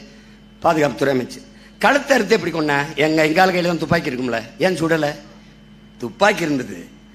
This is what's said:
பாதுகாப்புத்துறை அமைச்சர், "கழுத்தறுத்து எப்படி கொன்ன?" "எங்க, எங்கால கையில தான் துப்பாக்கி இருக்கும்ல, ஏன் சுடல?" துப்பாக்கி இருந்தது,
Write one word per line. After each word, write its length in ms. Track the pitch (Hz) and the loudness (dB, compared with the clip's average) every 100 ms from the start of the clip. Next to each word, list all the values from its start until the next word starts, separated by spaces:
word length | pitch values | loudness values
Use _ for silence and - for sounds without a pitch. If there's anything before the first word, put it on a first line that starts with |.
| - - - - - - | -10 -20 -20 -20 -20 -4
பாதுகாப்புத்துறை 460 | 165 160 147 117 139 | 0 2 0 0 -2
அமைச்சர், 340 | 131 113 - - - - - | 0 -4 -10 -20 -20 -20 -2
"கழுத்தறுத்து 480 | 208 277 254 269 196 | 0 2 2 0 2
எப்படி 220 | 220 170 | 0 0
கொன்ன?" 440 | 160 151 143 147 147 | -4 0 0 -2 0
"எங்க, 320 | 156 156 156 | 0 2 2
எங்கால 240 | 160 190 | 4 2
கையில 140 | 180 175 | 2 0
தான் 120 | 165 | -2
துப்பாக்கி 340 | 151 170 160 | 0 -2 -2
இருக்கும்ல, 300 | 123 127 117 110 - | -4 -4 -4 -6 -2
ஏன் 240 | 175 165 | -2 0
சுடல?" 340 | 160 160 147 147 - - - - - - - - | 0 0 -2 -6 -14 -20 -20 -20 -20 -20 -20 -12
துப்பாக்கி 440 | 120 - 202 185 | -10 0 2 2
இருந்தது, 460 | 165 139 110 90 85 - - | 0 -2 -4 -12 -16 -20 -20